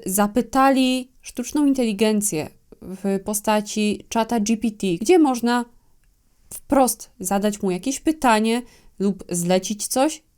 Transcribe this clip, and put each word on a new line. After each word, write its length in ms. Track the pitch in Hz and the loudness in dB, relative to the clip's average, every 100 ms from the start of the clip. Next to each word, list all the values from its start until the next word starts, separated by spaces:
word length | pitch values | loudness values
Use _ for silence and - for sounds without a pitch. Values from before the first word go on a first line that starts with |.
| - | -2
zapytali 1040 | 196 208 240 233 262 269 269 254 254 247 _ | 0 0 0 -2 2 4 4 2 0 -4 _
sztuczną 460 | - - 240 302 285 | -16 -10 -4 0 2
inteligencję 840 | 262 233 202 220 214 208 156 - _ _ - | 2 0 2 2 2 0 -4 -8 _ _ -20
w 380 | - 185 196 196 | -18 -6 -2 -2
postaci 840 | 196 208 226 214 208 214 208 - - | -2 -4 0 0 -2 -2 -2 -2 -4
czata 320 | 233 226 240 | -4 0 0
G 160 | 208 226 | 0 0
P 140 | 233 | -2
T, 160 | 208 190 170 | -4 -4 -2
gdzie 180 | 220 370 | 4 6
można 460 | 294 240 233 240 240 _ _ _ _ _ _ _ _ | 6 2 0 0 -2 _ _ _ _ _ _ _ _
wprost 560 | - - 277 247 - - _ | -18 -2 2 2 0 -12 _
zadać 420 | 180 196 208 208 | -4 0 0 -2
mu 80 | 190 | -4
jakieś 300 | 180 262 269 | -2 -4 -4
pytanie 640 | 320 311 247 214 220 233 240 - - - | -4 0 2 2 2 -2 -4 -20 -20 -4
lub 260 | 196 196 - | -4 -4 -6
zlecić 560 | 175 175 185 185 208 - | -4 0 0 0 -8 -4
coś 360 | 254 302 - _ | 0 0 -2 _